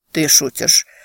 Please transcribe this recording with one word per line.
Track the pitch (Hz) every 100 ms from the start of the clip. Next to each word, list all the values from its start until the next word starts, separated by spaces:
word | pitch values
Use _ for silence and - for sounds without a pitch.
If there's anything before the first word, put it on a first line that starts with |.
| _
"Ты | - 151
шутишь. | - 139 - 120 - - -